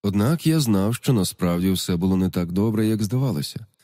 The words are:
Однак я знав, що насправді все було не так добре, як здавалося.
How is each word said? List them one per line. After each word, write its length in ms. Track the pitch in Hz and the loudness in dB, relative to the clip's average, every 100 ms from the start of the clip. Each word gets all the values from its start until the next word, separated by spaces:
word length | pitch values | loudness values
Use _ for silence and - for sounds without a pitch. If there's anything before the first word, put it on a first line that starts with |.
Однак 440 | 101 101 110 165 160 | -2 0 0 2 2
я 120 | 160 | 2
знав, 360 | 127 98 101 120 | 2 2 2 0
що 180 | - | 0
насправді 580 | 120 90 - 90 87 95 | 2 0 -2 -2 0 0
все 240 | 92 - 87 | 0 -2 0
було 220 | 95 95 | 2 2
не 120 | 92 | 0
так 220 | 92 87 | 0 -2
добре, 360 | 90 110 107 107 | 0 0 0 0
як 160 | 110 | 0
здавалося. 600 | 107 127 135 76 67 - - _ | -2 0 0 -2 -6 -10 -16 _